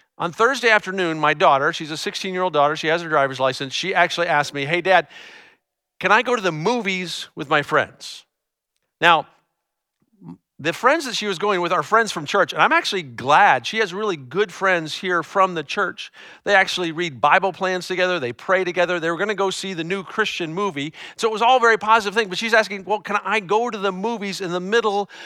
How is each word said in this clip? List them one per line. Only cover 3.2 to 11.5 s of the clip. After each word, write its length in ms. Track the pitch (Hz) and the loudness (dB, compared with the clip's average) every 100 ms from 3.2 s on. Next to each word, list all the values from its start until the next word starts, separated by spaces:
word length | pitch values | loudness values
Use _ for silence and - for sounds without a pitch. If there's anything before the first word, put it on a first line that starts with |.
| 135 131 | 0 0
license, 340 | 131 123 139 | -2 -2 -6
she 200 | - 185 | -6 -2
actually 340 | 185 175 - 175 | 2 2 0 0
asked 260 | 151 143 | 0 0
me, 120 | 143 139 | -4 -4
"Hey, 160 | 175 | -2
Dad, 260 | 175 180 151 - - - - _ _ _ _ - | 2 2 2 -8 -20 -20 -20 _ _ _ _ -6
can 120 | 185 | 2
I 100 | 214 | 2
go 140 | 254 247 | 2 0
to 60 | |
the 100 | 190 | 0
movies 760 | 156 180 247 196 185 175 - - - | -2 0 0 -2 -4 -6 -8 -12 -12
with 140 | 139 | -2
my 140 | 151 | 0
friends?" 600 | 143 151 101 - - - - _ _ _ _ _ _ _ | 2 0 0 -6 -18 -18 -20 _ _ _ _ _ _ _
Now, 260 | 170 160 - _ _ _ _ _ _ _ _ _ 175 - _ - | 4 4 0 _ _ _ _ _ _ _ _ _ -20 -20 _ -8
the 140 | 143 | -6
friends 320 | 165 247 330 254 | 0 2 2 0
that 100 | 190 | -4
she 100 | 214 | -4
was 140 | 175 | -2
going 220 | 208 | 0